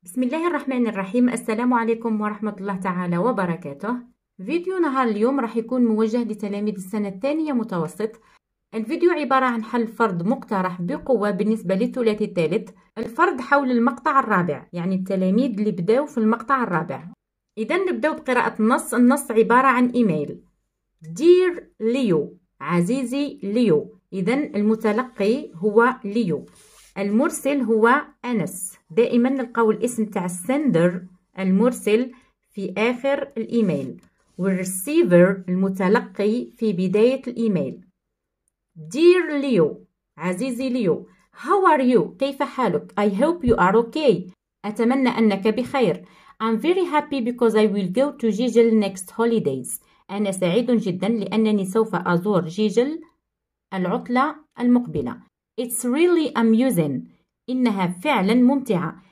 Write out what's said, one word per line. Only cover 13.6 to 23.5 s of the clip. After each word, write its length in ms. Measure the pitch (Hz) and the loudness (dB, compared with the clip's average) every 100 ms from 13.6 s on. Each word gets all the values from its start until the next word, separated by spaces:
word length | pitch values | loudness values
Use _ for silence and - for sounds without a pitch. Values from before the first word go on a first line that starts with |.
| 262 | 2
المقطع 500 | 240 240 254 311 269 | 2 0 0 0 0
الرابع، 480 | 226 196 175 135 - | 2 0 0 -4 -8
يعني 220 | 175 175 | -8 -4
التلاميذ 560 | 190 190 190 185 202 262 202 | -4 -2 -2 2 2 0 0
اللي 120 | 214 | -2
بداوا 360 | 180 175 240 294 | -2 2 2 0
في 120 | - | 0
المقطع 440 | 220 214 - 269 | 0 0 0 -2
الرابع. 460 | 226 170 160 131 165 - _ _ _ - | 0 -2 -4 -10 -14 -20 _ _ _ -10
إذا 180 | 220 349 | -4 -2
نبداو 380 | 370 233 294 | -2 -2 -2
بقراءة 480 | 330 - 247 - - | -2 -2 0 0 0
النص. 320 | 214 277 - | 2 2 0
النص 360 | 233 240 277 - | 2 4 4 0
عبارة 360 | 226 226 240 269 | 0 4 4 4
عن 220 | 247 247 | 2 2
إيميل. 540 | 247 220 151 143 - _ _ _ _ _ _ | 2 0 0 -4 -10 _ _ _ _ _ _
Dear 560 | 160 170 330 359 370 349 - _ | -16 0 6 6 6 -2 -14 _
Leo، 360 | 220 254 233 160 175 - _ _ | -2 0 2 0 -2 -10 _ _
عزيزي 800 | 143 175 175 269 240 277 294 - | -2 0 0 -2 -2 -4 -4 -6
ليو. 560 | 196 | -4